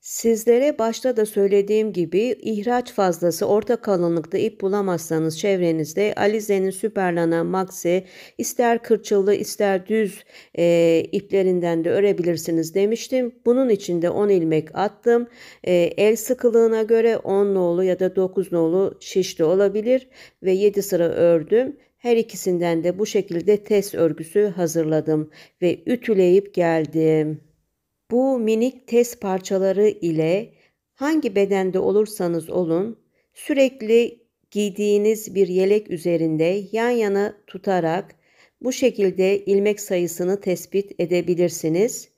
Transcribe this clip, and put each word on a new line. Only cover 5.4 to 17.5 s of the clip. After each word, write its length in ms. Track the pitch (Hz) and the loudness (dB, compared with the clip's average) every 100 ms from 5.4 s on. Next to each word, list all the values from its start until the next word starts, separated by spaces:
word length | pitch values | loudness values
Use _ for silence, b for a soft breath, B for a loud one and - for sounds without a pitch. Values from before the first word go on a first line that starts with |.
| 208 196 175 160 151 - 208 - | -2 0 0 -2 -4 -2 -2 0
Alize'nin 540 | 202 214 214 196 190 | 0 -2 -2 -2 -2
Süperlana 760 | 190 226 208 185 170 170 165 | -4 -6 -2 -2 0 0 0
Maxi 600 | 170 185 185 - 170 180 185 B B B | -2 -4 -4 -6 -2 -2 -4 B B B
ister 440 | - - 240 233 | -10 -2 0 0
kırçıllı 520 | 233 220 220 208 196 | 0 -2 0 0 2
ister 520 | 208 208 - 208 190 185 | 0 -2 -4 -2 -2 -2
düz, 380 | 220 208 185 - B B - | -2 -2 -6 -20 B B -2
e, 440 | 170 170 170 165 - | 2 4 4 4 0
iplerinden 720 | 202 - 196 185 180 170 165 | -4 -2 0 2 0 0 -2
de 60 | 165 | 0
örebilirsiniz 840 | - 202 180 175 165 165 165 160 | 2 2 0 -2 -2 -2 -2 -2
demiştim. 600 | 180 202 226 - 262 247 - - | 0 0 -2 -4 -2 -2 -4 0
Bunun 220 | 247 269 | 2 2
için 340 | 202 - 175 | 0 0 -2
de 80 | 170 | -2
on 180 | - 208 | 0 2
ilmek 500 | 196 165 156 156 - | 2 2 -2 -2 -4
attım. 480 | 202 - - 233 240 B B B | -4 -2 0 0 0 B B B
E, 80 | - | 0
el 440 | 180 170 - 208 226 | 2 2 2 2 2
sıkılığına 680 | - 247 247 226 226 220 | -2 0 2 4 4 2
göre 340 | 220 226 226 220 | 2 2 4 0
on 380 | - 196 202 | -2 0 2